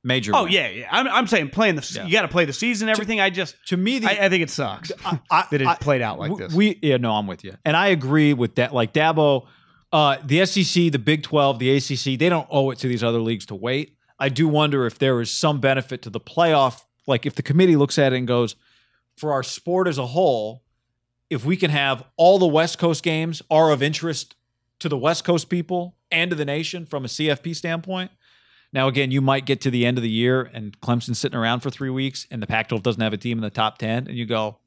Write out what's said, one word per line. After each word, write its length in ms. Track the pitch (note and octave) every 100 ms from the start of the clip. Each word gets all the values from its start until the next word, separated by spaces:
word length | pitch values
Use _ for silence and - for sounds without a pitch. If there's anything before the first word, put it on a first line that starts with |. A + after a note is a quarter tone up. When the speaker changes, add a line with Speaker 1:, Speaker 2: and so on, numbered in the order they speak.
Speaker 1:
Major 300 | B2+ C3 G#2 -
Speaker 2:
Oh, 80 |
Speaker 1:
win. 80 | F3
Speaker 2:
yeah, 140 | F#3+ B2
yeah. 180 | G2 G#2+
I'm, 160 | F3+ C4
I'm 180 | G#3 A3+
saying 220 | G#3+ C#3+
playing 260 | F#3 A3 D#3
the 60 |
se- 200 | - -
Speaker 1:
Yeah. 40 | E3
Speaker 2:
you 60 |
gotta 140 | G#3+ E3+
play 180 | E3+ D#3
the 80 |
season, 320 | C3+ A#3 A3 A3
Speaker 1:
To, 60 |
Speaker 2:
everything. 280 | G#3+ G#3 A3+
I 120 | G3
just, 240 | F3+ F3 - -
Speaker 1:
to 100 | F3+
me, 200 | G3 C4+
the, 100 | G#3+
Speaker 2:
I, 180 | G3+ G3
I 40 |
think 140 | F3+
it 80 | D#3
sucks 400 | - B2 G2 E3 -
Speaker 1:
I, 160 | F#3+ D#3+ _
I, 140 | D#3+ -
Speaker 2:
<laughs> 40 |
that 100 | D3
it 60 | C3+
Speaker 1:
I, 80 | F3
Speaker 2:
played 280 | D3 C3+
out 160 | A2+ D2+
like 100 | G2+
Speaker 1:
w-, 180 | G3+ F3+
Speaker 2:
this. 80 | E3
Speaker 1:
we, 220 | G#3+ F3+
yeah, 140 | D3+ B2+
no, 160 | A#2+
I'm 120 | G#2+ G2+
with 180 | F2
you. 120 | F#2+ F#2 D#3
And 100 | D#3+
I 120 | G3
agree 460 | F3 C3 D3+ D3+ C3+
with 180 | A#2 -
that. 160 | B2
Like, 220 | B2+ A2+
Dabo, 540 | D3+ D#3 D#3 D3 C3+ - _ _ _ _
uh, 260 | D#3+ D3 C3+
the 180 | D3 D3+
S 140 | F#3+ G3+
E 60 |
C, 260 | E3+ F3 E3+
the 100 | C#3
Big 240 | A2+ D#3
twelve, 340 | - D3+ C#3 A#2
the 140 | B2+
A 80 | C#3
C 160 | - C3
C, 200 | C#3+ C3
they 120 | E3+
don't 180 | E3+ C3+
owe 180 | C#3+ C3+
it 80 | A#2+
to 80 | B2+
these 160 | A#2+
other 160 | A#2 A#2
leagues 280 | A2+ A2 -
to 80 | G2+
wait. 420 | A2+ C3+ - _ _ _
I 100 | C#3
do 180 | B2+ D#3+
wonder 380 | D3+ D3+ C#3+ A#2+
if 140 | -
there 200 | C3+ B2
is 100 | A#2
some 280 | - D#3+ D3
benefit 440 | C3+ C3+ - B2+
to 80 | A2+
the 80 | A2
playoff. 640 | - - E3+ D3+ C3 B2 _ _ -
Like, 180 | C3 C#3+
if 80 |
the 80 | -
committee 320 | C3+ D3+ F#3 D#3
looks 220 | C#3 -
at 160 | C#3
it 40 | B2+
and 100 | B2
goes, 280 | B2 A2+ - _ _ _ _ _ _
"For 140 | D3+
our 80 | C3+
sport 440 | C3 - - F#3 F3+
as 100 | C#3+
a 80 | B2
whole, 580 | D3 F3+ A#2+ G#2+ B2 _ _ _ _ _ _ _
if 120 | C#3+ B2+
we 120 | F3+
can 140 | F3
have 320 | D3 C#3 B2+ - -
all 220 | E3+ G3
the 80 | F3+
West 300 | D3+ D#3+ -
Coast 240 | E3+ D#3
games 380 | E3+ D#3 E3 D#3 -
are 220 | D#3 D#3+
of 100 | C#3+
interest 540 | C#3+ D3+ E3 D3+ - _ _ _ _ _
to 80 | D#3+
the 80 | C#3+
West 260 | D3 E3
Coast 260 | - E3+ -
people 460 | F3 E3 F3+ F3+ _ _
and 180 | E3 F3
to 60 | D#3+
the 100 | C#3+
nation 400 | D3 D#3+ F3+ D#3+
from 180 | C#3+ B2+
a 20 |
C 200 | - D#3
F 120 | C#3
P 140 | E3+ D#3
standpoint." 560 | E3+ E3 F#3+ F#3 F#3 _ _ _ _ _ _
Now, 160 | C3+ C3+
again, 200 | C3+ C3+
you 120 | C3+
might 240 | C3+ C3+ C3
get 160 | C3+
to 100 | C#3
the 140 | B2 A#2+
end 120 | B2
of 40 |
the 80 | A#2
year 400 | A2 B2 C3 B2
and 240 | A#2+ G#2 -
Clemson's 360 | - A#2+ A#2 A2+
sitting 180 | C#3+ B2+
around 240 | A2+ A#2+
for 80 | C3+
three 200 | - C3+
weeks 380 | C3 C3+ - -
and 120 | B2
the 40 | G#2
Pac-twelve 360 | A2+ A2+ A2+
doesn't 180 | A#2+ G#2+
have 120 | A2
a 40 | G2+
team 200 | B2 A2+
in 40 |
the 80 | G#2+
top 280 | - A2 -
ten, 300 | A2 A#2 C3
and 100 | A#2+
you 80 | A2+
go 320 | A2+ G#2+ G2+